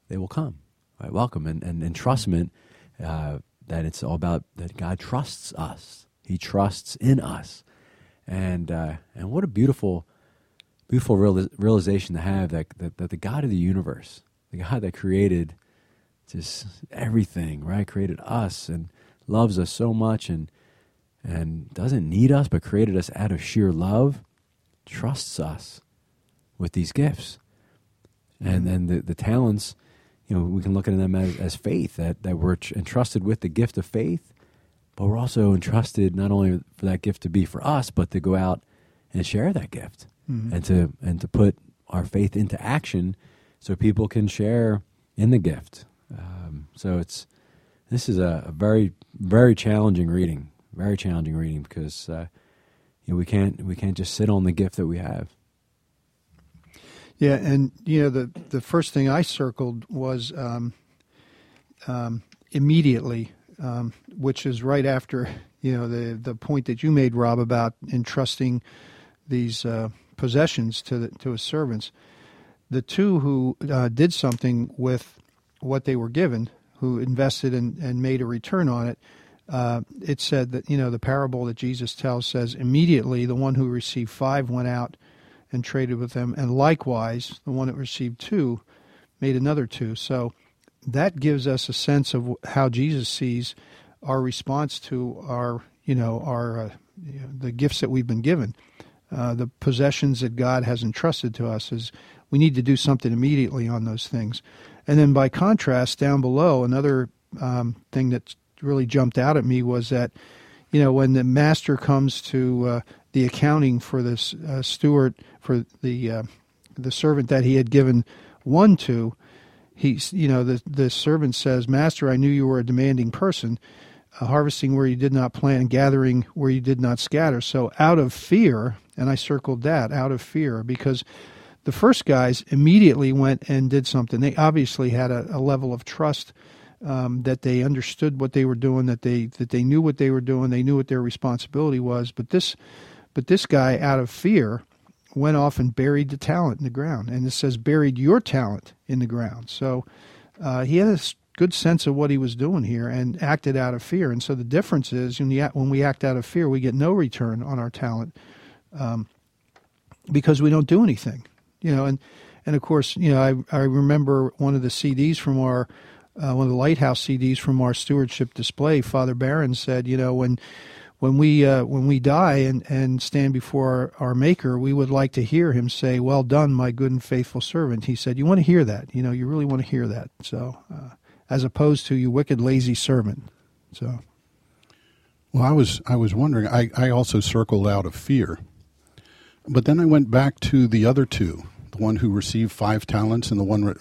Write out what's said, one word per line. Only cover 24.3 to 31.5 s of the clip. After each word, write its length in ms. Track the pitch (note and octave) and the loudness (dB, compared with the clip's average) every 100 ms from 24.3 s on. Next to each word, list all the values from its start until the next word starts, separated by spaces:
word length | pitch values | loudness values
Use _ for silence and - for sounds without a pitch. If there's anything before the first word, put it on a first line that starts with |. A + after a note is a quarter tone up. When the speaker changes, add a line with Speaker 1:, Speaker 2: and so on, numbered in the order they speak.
| _ _ _ _ _ - | _ _ _ _ _ -18
Speaker 1:
trusts 540 | - A#2 C#3 - - | -8 -6 -6 -8 -8
us 420 | D#2+ D#2 - - _ _ _ _ _ _ _ - | -8 -10 -16 -20 _ _ _ _ _ _ _ -10
with 160 | F2 | -6
these 180 | F#2 D#2+ | -4 -4
gifts. 480 | - D3 - - - _ _ _ _ _ _ _ _ _ - | 0 -2 -2 -12 -20 _ _ _ _ _ _ _ _ _ -8
And 260 | F#2 F#2 F2+ | -2 0 0
Speaker 2:
Mm-hmm. 0 | |
Speaker 1:
then 220 | F#2 F2 | 0 0
the, 140 | F2 | -2
the 140 | - D#2+ | -4 -6
talents, 600 | G#2 A#2+ A#2+ G#2 - - _ _ _ _ - | 0 2 2 0 -4 -16 _ _ _ _ -4
you 100 | F#2 | -2
know, 80 | F2 | 0
we 160 | F#2+ | -2
can 120 | G2 | -2
look 140 | G2 G2 | -2 0
at 100 | F#2+ | 0
them 180 | F#2 F#2 | 0 0
as, 220 | F#2 F2 | -2 -4
as 180 | F2+ | -6